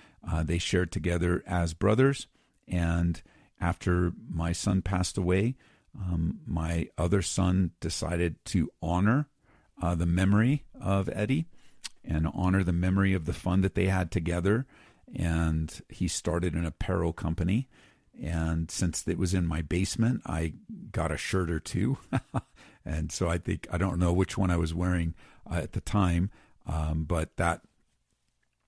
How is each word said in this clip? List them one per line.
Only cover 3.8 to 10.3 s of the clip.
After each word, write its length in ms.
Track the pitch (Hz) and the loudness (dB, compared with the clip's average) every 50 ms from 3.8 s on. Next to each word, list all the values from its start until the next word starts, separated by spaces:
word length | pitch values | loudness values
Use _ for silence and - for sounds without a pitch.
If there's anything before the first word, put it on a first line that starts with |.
| - 92 90 87 90 87 - - - - | 0 0 2 2 2 0 -2 -6 -12 -8
my 220 | - 82 82 85 90 | -4 -2 -2 -2 -2
son 280 | - - 101 95 95 | -2 0 2 2 2
passed 380 | - - 92 92 92 - - 107 | 2 0 0 0 -2 -2 -2 -2
away, 380 | 92 87 92 95 107 120 131 - _ _ _ _ _ _ - | 0 2 2 2 2 0 -2 -6 _ _ _ _ _ _ -12
um, 460 | - 98 90 85 82 82 82 - - - | -8 -4 -2 0 0 0 0 -2 -4 -6
my 420 | - 82 80 80 80 85 82 82 - - | -6 -4 -4 -2 -2 0 -2 -2 -2 -2
other 240 | - 87 87 95 98 | -2 0 2 2 2
son 520 | 87 - - - 90 90 92 92 92 82 - - | 2 0 0 0 2 4 4 4 2 0 -2 -6
decided 600 | - 80 - - 82 80 85 85 87 85 82 - - | -8 -6 -4 -4 -4 -4 0 0 0 0 -2 -4 -10
to 240 | - - 92 78 - _ - | -2 0 0 0 0 _ -6
honor, 480 | - 82 85 90 98 107 120 147 147 - _ _ _ _ _ _ _ _ _ - - | -2 0 0 2 4 4 4 2 0 -2 _ _ _ _ _ _ _ _ _ -4 -2
uh, 120 | 85 87 | 0 0
the 120 | 82 87 | 2 2
memory 580 | 85 85 90 95 98 | 2 2 2 4 4